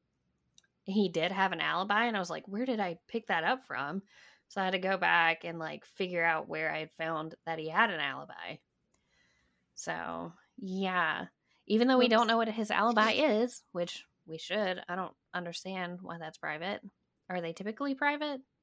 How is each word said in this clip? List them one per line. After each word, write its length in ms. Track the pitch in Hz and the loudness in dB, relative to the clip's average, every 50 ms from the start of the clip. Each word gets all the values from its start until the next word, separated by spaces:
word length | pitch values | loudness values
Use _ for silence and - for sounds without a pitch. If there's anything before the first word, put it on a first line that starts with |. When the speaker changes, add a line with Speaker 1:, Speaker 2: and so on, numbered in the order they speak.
| _ _ _ _ _ _ _ _ _ _ _ - _ _ _ _ - | _ _ _ _ _ _ _ _ _ _ _ -20 _ _ _ _ -8
Speaker 1:
he 240 | 190 190 220 196 175 | -2 0 2 2 2
did 240 | 170 160 160 180 185 | 2 0 0 0 2
have 180 | 196 190 185 | 2 0 0
an 80 | 175 160 | 0 0
alibi, 460 | 156 156 160 175 196 208 202 214 240 | 0 0 0 0 0 0 2 2 2
and 100 | 240 220 | 0 0
I 40 | 196 | -2
was 100 | 175 175 | -2 -4
like, 180 | 160 156 - | -6 -8 -8
"Where 180 | 196 196 214 254 | -8 -6 -4 -2
did 140 | 262 233 214 | -2 -2 -2
I 200 | 196 175 165 - _ | -2 -4 -4 -8 _
pick 200 | - - 226 - | -8 -8 -6 -2
that 160 | - 269 - - | 0 0 0 2
up 220 | - 262 262 - | 0 0 -2 -4
from?" 380 | - - 127 139 147 175 196 - _ - - - - - _ _ | -8 -6 -6 -4 -4 -6 -6 -8 _ -20 -20 -20 -20 -20 _ _
So 140 | - - 202 | -10 -4 -2
I 40 | 190 | -2
had 60 | 185 | 0
to 80 | 190 185 | 0 0
go 160 | 185 190 196 | 0 0 0
back 460 | 185 180 170 170 170 165 165 165 - - | 2 4 4 6 6 6 4 2 0 -4
and, 160 | 170 170 165 | -8 -6 -6
like, 240 | 160 156 151 151 - | -6 -8 -8 -10 -16
figure 400 | - - - 190 180 180 170 165 | -12 -6 -6 -4 -2 0 2 2
out 240 | 165 160 156 - | 2 2 0 -2
where 240 | - 160 156 160 151 | -4 -6 -4 -2 -2
I 60 | 156 156 | -2 -4
had 120 | 156 156 _ | -6 -8 _
found 420 | - 160 165 160 156 160 160 - - - | -6 -4 -4 -4 -4 -6 -8 -10 -10 -8
that 140 | 165 160 160 | -6 -6 -4
he 80 | 156 | -4
had 220 | 156 160 202 233 214 | -2 2 2 2 2
an 100 | 175 156 | 2 -2
alibi. 560 | 143 139 131 135 147 180 - 85 - 92 156 - _ _ _ _ _ _ _ _ _ _ _ _ _ _ _ _ _ _ _ _ _ _ - | -2 -4 -4 -6 -10 -14 -14 -14 -12 -12 -12 -14 _ _ _ _ _ _ _ _ _ _ _ _ _ _ _ _ _ _ _ _ _ _ -16
So, 560 | - - 170 160 170 160 165 - - 175 165 175 _ _ _ _ | -12 -8 -8 -6 -6 -6 -6 -6 -6 -8 -10 -12 _ _ _ _
yeah. 680 | - 196 185 185 190 190 185 185 180 165 156 151 - 175 - _ _ _ _ _ _ _ | -12 -8 -6 -4 -2 0 0 2 2 2 2 0 -2 -6 -10 _ _ _ _ _ _ _
Even 240 | - 208 220 240 262 | 2 4 4 6 6
though 80 | 254 | 8
we 100 | 247 247 | 8 8
don't 140 | 233 220 226 | 8 8 6
Speaker 2:
Whoops. 60 | 233 214 | 6 6
Speaker 1:
know 80 | 226 | 4
what 100 | 233 226 | 4 2
his 240 | 226 214 226 214 214 | 0 0 -2 0 0
alibi 400 | - - 214 240 226 214 214 220 | 2 2 4 4 6 6 4 4
is, 520 | 220 269 311 277 214 214 240 240 - - _ _ - | 4 4 4 4 4 4 2 0 -2 -8 _ _ -4
which 320 | 175 175 - - - - _ _ _ - | -4 -4 -4 -6 -12 -14 _ _ _ -14
we 120 | 165 160 | -12 -12
should, 440 | 160 - - 185 214 202 185 180 - - | -10 -6 -4 -2 0 0 0 -2 -4 -4
I 80 | - 180 | -6 -6
don't 180 | 185 180 - - _ _ _ - | -4 -6 -6 -10 _ _ _ -8
understand 680 | 180 175 170 170 - - 190 190 185 175 175 180 180 | -6 -6 -6 -8 -8 -8 -6 -6 -6 -6 -6 -8 -10
why 160 | 185 170 165 | -10 -10 -10
that's 200 | 170 160 160 - | -10 -10 -12 -12
private. 440 | - 160 151 151 156 175 196 208 - - 202 _ _ _ _ _ _ _ - | -8 -6 -6 -6 -4 -4 -4 -4 -6 -8 -14 _ _ _ _ _ _ _ -6
Are 120 | 180 180 | -4 -4
they 100 | 170 165 | -4 -4
typically 420 | 170 - 190 220 220 - 277 277 262 | -6 -6 -6 -8 -6 -4 -2 -2 -2
private? 480 | 262 285 285 294 294 302 294 277 262 - _ _ _ | 0 0 0 0 0 -4 -4 -6 -8 -10 _ _ _